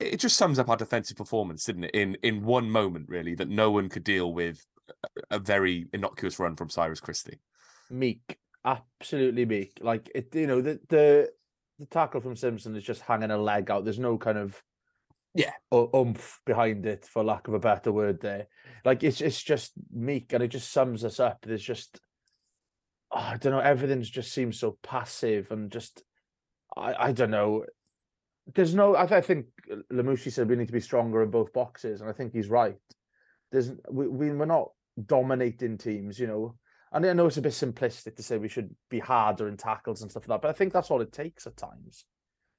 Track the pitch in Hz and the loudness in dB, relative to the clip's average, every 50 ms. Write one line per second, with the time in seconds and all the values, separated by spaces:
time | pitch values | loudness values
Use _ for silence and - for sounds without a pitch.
0 | - - - 180 - 240 - - 208 175 143 131 127 117 113 113 113 - - 117 | -4 -4 -2 0 2 2 4 4 4 4 4 2 2 2 2 0 0 -2 -2 -2
1 | - - - - 104 - - 113 104 92 78 78 - - 104 87 87 82 - 107 | -2 -4 -10 -12 -8 -4 -2 -2 -2 -2 -4 -8 -6 -6 -4 -4 -4 -2 0 0
2 | 101 98 95 - - 120 110 104 101 113 123 123 117 110 110 113 104 95 87 82 | 0 0 0 -2 -2 -2 -2 0 0 2 2 2 2 2 2 2 2 0 -2 -4
3 | 76 71 90 87 82 85 85 80 95 69 101 104 110 107 104 104 98 92 - - | -8 -8 -8 -6 -4 -4 -4 -4 -4 -2 0 2 4 4 4 2 0 -2 -6 -6
4 | 85 - 101 92 90 85 82 87 87 85 82 - - _ _ _ _ - - _ | -2 0 0 0 0 0 -2 -2 -4 -4 -6 -10 -16 _ _ _ _ -20 -20 _
5 | - - - - - - 107 104 95 98 104 98 95 92 90 87 85 - - 101 | -16 -14 -12 -12 -10 -6 -6 -6 -2 0 0 2 2 2 0 0 -4 -6 -8 -6
6 | 98 95 - - - 92 87 - 92 85 80 - 85 78 - - 85 80 80 76 | -6 -6 -6 -4 -6 -6 -4 -2 -4 -4 -4 -6 -10 -8 -2 -2 -2 -2 -2 -6
7 | - - 76 - - - - - _ _ _ _ _ _ - _ _ - 123 127 | -10 -10 -10 -10 -10 -12 -16 -20 _ _ _ _ _ _ -20 _ _ -12 -6 -2
8 | 131 123 113 117 _ - - _ _ _ _ _ - 123 135 120 - _ _ - | -2 -2 -2 -4 _ -18 -18 _ _ _ _ _ -2 -2 -2 -2 -4 _ _ -18
9 | - - - 143 131 127 117 120 123 113 110 101 98 95 - - - 117 113 110 | -12 -6 0 0 2 2 2 2 0 0 0 -2 -2 -4 -8 -6 -2 -2 -2 -2
10 | - - - 131 123 120 - 160 160 143 131 127 127 147 156 - _ - 165 151 | -4 -8 -8 -8 -8 -4 -2 -2 0 2 2 2 2 0 -2 -6 _ 2 4 6
11 | 151 147 147 147 143 156 - _ _ _ _ _ _ _ _ - 147 - - 165 | 8 10 8 8 6 4 0 _ _ _ _ _ _ _ _ -20 -14 -4 0 0
12 | 156 - - 127 113 127 120 110 - 123 113 107 - 113 110 107 98 - 113 - | 0 0 -2 -6 -6 -6 -8 -2 -2 -2 -2 -4 -8 -10 -10 -10 -6 -8 -8 -6
13 | - - 120 110 110 107 107 104 107 107 104 104 95 95 104 101 98 110 101 110 | -2 -2 0 0 0 0 0 0 2 2 2 0 0 0 -2 -2 0 -2 -4 -2
14 | 127 120 117 107 - 113 107 104 101 98 98 - - _ _ _ _ _ _ _ | -2 -2 -2 0 0 0 -2 0 -2 -6 -8 -12 -20 _ _ _ _ _ _ _
15 | _ _ _ _ _ _ - 175 - - - - _ - - 120 117 117 117 135 | _ _ _ _ _ _ -2 -2 0 -2 -2 -8 _ 2 4 4 4 6 4 4
16 | 127 120 107 - - - - - - - 113 110 117 113 110 101 90 107 104 95 | 4 4 0 -4 -8 -14 -16 -10 -2 -2 2 2 4 2 2 -2 -2 -4 -4 -6
17 | - - - 113 107 107 107 95 - - 107 104 90 117 104 98 - 117 104 107 | -8 -8 -2 -2 0 0 0 -2 -4 -4 -2 0 2 2 2 2 2 0 0 2
18 | 107 104 98 80 - 104 101 101 104 - _ _ - - - - - 127 131 117 | 2 0 0 -2 -4 -6 -6 -8 -10 -14 _ _ -20 -20 -12 -2 2 2 2 4
19 | - 151 127 - 147 151 123 - - - 151 131 - - - - - - - 120 | 2 0 0 2 -2 -2 -2 -2 0 0 0 0 -2 -8 -16 -18 -18 -12 -10 -6
20 | 117 131 143 127 - - - 120 123 117 123 135 117 - - 147 131 127 120 107 | -4 -2 -4 -4 -4 -2 -2 0 0 0 -4 -6 -8 -2 0 2 2 2 0 -4
21 | 113 113 - - 135 120 - - - 107 113 107 98 - 120 110 - - _ - | -4 -4 -2 0 0 0 0 -4 -8 -6 -6 -6 -6 -6 -8 -10 -10 -18 _ -20
22 | _ _ _ _ _ _ _ _ _ _ _ _ _ _ _ _ _ _ _ _ | _ _ _ _ _ _ _ _ _ _ _ _ _ _ _ _ _ _ _ _
23 | _ - - - - 113 117 113 - 135 135 135 135 143 143 127 135 139 135 127 | _ -10 -8 -6 -6 -6 -6 -2 0 0 2 2 4 4 4 4 2 0 0 -2
24 | 117 107 - 131 123 - - 139 127 117 107 - - 110 101 _ - - - 127 | -2 -6 -8 -10 -10 -6 -4 -4 -2 -2 -2 -2 -4 -4 -4 _ -12 -6 -6 -6
25 | 120 - - - - 117 107 104 98 - 110 107 107 101 101 117 113 - _ - | -6 -6 -8 -4 0 0 0 0 -2 -4 -8 -8 -8 -8 -8 -10 -12 -12 _ -20
26 | - _ _ _ _ _ _ _ _ _ _ _ _ - - - - - 127 - | -20 _ _ _ _ _ _ _ _ _ _ _ _ -16 -12 -8 -6 -4 -2 0
27 | 120 123 131 113 123 107 107 104 104 107 107 110 - - - _ _ _ _ _ | 0 0 2 2 2 2 2 2 2 2 2 0 -2 -6 -14 _ _ _ _ _
28 | _ _ _ _ _ _ _ _ _ - - - 185 165 165 196 202 202 196 - | _ _ _ _ _ _ _ _ _ -4 2 4 4 4 6 6 6 8 8 6
29 | 185 170 214 185 170 - 185 151 120 120 _ _ - - 104 104 - - 123 123 | 6 6 6 4 6 4 2 0 0 -8 _ _ -14 -12 -12 -12 -8 -4 -2 0
30 | 123 131 135 127 - 131 120 - 120 107 123 120 120 117 117 120 113 - - 123 | 2 2 0 -2 -2 -4 -2 0 2 2 2 2 0 -2 -2 -4 -4 0 0 0
31 | 120 117 110 113 113 107 101 117 110 - - 127 127 123 - - - 117 107 101 | 2 2 2 2 2 4 2 2 0 0 0 -2 -4 -4 -6 -10 -8 -8 -8 -8
32 | 107 110 104 - 135 113 120 117 104 101 110 120 117 104 98 98 _ _ - _ | -8 -10 -8 -8 -8 -6 -4 -4 -2 2 4 4 4 4 0 -6 _ _ -20 _
33 | _ _ _ _ _ _ _ _ _ - - 131 120 117 - - - - 135 131 | _ _ _ _ _ _ _ _ _ -2 0 0 0 0 -4 -12 -12 -8 -4 -2
34 | 139 - 135 127 151 151 147 143 151 160 165 156 - - _ _ _ _ - - | -2 -2 -2 -2 -2 -2 0 0 0 2 2 2 2 0 _ _ _ _ -14 -10
35 | 107 - 151 131 127 131 135 127 123 120 117 120 127 117 110 104 - 120 107 104 | -2 2 2 2 4 2 2 0 0 -2 -2 -4 -6 -6 -6 -6 -6 -6 -6 -6
36 | 98 101 98 107 123 113 107 107 110 117 117 - _ _ _ _ _ _ - 151 | -6 -8 -8 -6 -6 -4 -4 -4 -6 -6 -8 -14 _ _ _ _ _ _ -2 0
37 | 165 185 175 175 170 165 127 151 127 147 123 - - 131 113 - 135 117 113 - | 2 2 4 4 4 4 4 2 -2 -2 -2 -2 -4 -4 -4 -2 -2 -4 -4 -4
38 | - 113 - - 113 - 123 107 104 107 - 131 113 92 - _ _ - - 113 | -16 -16 -16 -12 -8 -4 -4 -4 -4 -4 -6 -6 -8 -8 -10 _ _ -8 -6 -6
39 | - - 127 120 110 107 101 92 110 104 101 98 - 110 110 - - 120 110 98 | -2 2 2 2 4 2 0 0 -4 -6 -8 -8 -6 -6 -6 -6 -6 -8 -8 -8
40 | 110 101 - 113 - - 113 104 - 151 156 - 196 190 - 180 175 - 160 127 | -10 -12 -14 -12 -6 -4 -4 -2 -2 -2 0 0 0 2 2 0 0 2 0 0
41 | 113 104 - - 147 170 - - - - - - - - - 120 - 113 - - | -2 -2 -8 -10 -12 -12 -12 -16 -18 -18 -16 -14 -16 -16 -16 -18 -20 -20 -20 -20
42 | - _ _ _ _ _ _ _ _ _ _ | -20 _ _ _ _ _ _ _ _ _ _